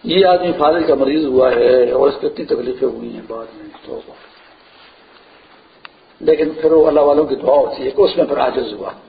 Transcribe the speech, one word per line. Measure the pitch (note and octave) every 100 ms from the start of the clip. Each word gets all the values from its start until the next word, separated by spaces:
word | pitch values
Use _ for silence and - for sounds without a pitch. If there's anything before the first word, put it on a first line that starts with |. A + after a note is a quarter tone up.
یہ | - F3+ F#3
آدمی | F3+ F3 D#3+
فالج | D3 E3+ D#3
کا | C3+
مریض | C3+ D#3 D3
ہوا | B2+ B2+
ہے | A#2+ A#2+ B2+ A#2+
اور | B2+ C#3
اس | -
کو | D3+
اتنی | - -
تکلیفیں | B2+ A#2+ B2+ C3
ہوئی | A2+ A#2
ہیں | A2+ -
بعد | A2+ A2+ G#2+
میں | G#2 - -
تو، | - - - - - - _ _ - - _ _ - _ - _ - _ _ - _ _ _
لیکن | D3+ D3+ D#3 -
پھر | D#3+
وہ | D#3+ D#3
اللہ | D3
والوں | D3 C#3+ D#3
کی | C3
دعا | - C#3+
ہوتی | - -
ہے | B2+
کہ | -
اس | - -
میں | -
پھر | C#3
عاجز | B2+ B2+ A2
ہوا | G#2 F#2+ -